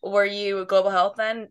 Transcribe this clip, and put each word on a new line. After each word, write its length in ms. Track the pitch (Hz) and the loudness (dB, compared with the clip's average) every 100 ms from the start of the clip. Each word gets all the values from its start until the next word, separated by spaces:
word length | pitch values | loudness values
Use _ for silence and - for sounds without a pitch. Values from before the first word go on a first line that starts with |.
Were 220 | 190 202 202 | -2 0 2
you 380 | 202 202 196 185 | 0 -4 -4 0
global 240 | 196 190 | 2 2
health 240 | 196 202 202 | 2 0 0
then, 320 | 220 226 214 | -4 -4 -8